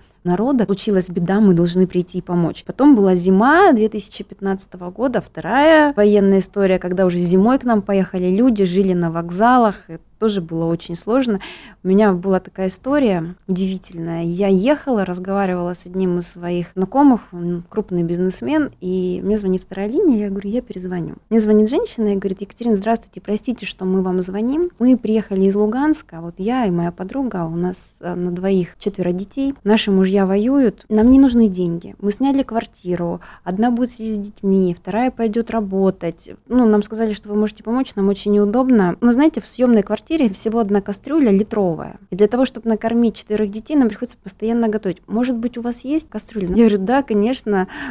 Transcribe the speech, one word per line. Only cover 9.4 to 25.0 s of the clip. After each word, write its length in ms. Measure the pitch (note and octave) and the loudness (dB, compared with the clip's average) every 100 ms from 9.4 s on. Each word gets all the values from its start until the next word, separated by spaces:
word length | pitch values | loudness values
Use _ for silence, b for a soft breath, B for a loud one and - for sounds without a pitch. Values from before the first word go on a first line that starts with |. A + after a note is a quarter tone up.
| A3+ B3+ A3 - - | 4 4 2 -2 -12
Это 140 | E3 _ - | -18 _ -4
тоже 240 | A3 G3+ | -2 -2
было 240 | E3 E3 E3 | -4 -4 -2
очень 300 | E3+ - E3+ | -4 -6 -10
сложно. 440 | - B3+ B3 G3 B B B B | -2 0 0 -2 B B B B
У 60 | F#3 | 0
меня 240 | G3 G#3+ | 4 4
была 280 | F3+ F#3+ F#3 | 2 0 -2
такая 280 | - - F#3+ | -2 -6 -6
история 640 | - B3+ D4 B3 F3+ E3+ F3+ - | -6 -2 0 2 0 -4 -10 -6
удивительная. 760 | F#3 F#3+ F#3+ - F3 E3 E3 | -4 -4 -6 -10 -12 -8 -6
Я 240 | E3+ F3 G3+ | -4 -2 2
ехала, 580 | F#3+ A#3 D4 - A3+ F#3 | 2 2 0 0 -2 -2
разговаривала 640 | F3+ F#3 G3 G3 F3+ F3 | -6 -6 -2 -2 -2 -6
с 140 | F3 F3+ | -8 -8
одним 320 | F#3 F#3 F3 | -4 -2 -2
из 100 | E3+ | -6
своих 440 | F3 F3 F3 E3+ | -10 -6 -6 -6
знакомых, 480 | - F#3+ C4 C#4+ A3+ - | -4 -2 4 4 4 -2
он 320 | F3 F3 F3 E3+ | -8 -6 -6 -6
крупный 320 | G#3+ G3 F3+ | -8 -4 -2
бизнесмен, 680 | E3+ F3 F#3 F3+ A#3+ D#4 C#4+ - | -2 -2 -2 -4 -2 -2 -2 -6
и 400 | F#3 F#3 F3+ F3+ | -6 -4 -4 -4
мне 140 | F#3+ G#3+ | -2 -2
звонит 240 | G3 F#3 | 0 -4
вторая 260 | - F#3 G#3 | -4 -8 -4
линия, 360 | C#4+ F#4+ A3 | 0 2 2
я 40 | G#3 | -2
говорю: 220 | G3 G3+ | -6 -6
"Я 100 | A#3+ | -6
перезвоню". 540 | B3 F#3 F#3 F3+ D#3+ - - | -6 -10 -8 -6 -8 -10 -2
Мне 100 | A3 | 0
звонит 300 | G#3+ G#3+ G#3+ | 4 4 4
женщина 420 | D#4 A#4+ - G#3 | 0 -4 -4 -2
и 40 | G3 | -2
говорит: 260 | G3 F#3+ | -4 -6
"Екатерина, 340 | G3 - A#3 G3+ | -12 -6 -2 0
здравствуйте, 460 | G#3 A3+ - - | 0 -2 -4 -14
простите, 420 | - G#3+ - A#3 | -6 -6 -6 -8
что 220 | F#3 - F#3 | -8 -8 -2
мы 160 | F#3+ | -2
вам 180 | F#3 F#3 | 0 -2
звоним. 480 | F3+ G3 A#3 D4 F4 - | -4 -4 -4 -2 -4 0
Мы 200 | A#3+ | 2
приехали 480 | B3 | 2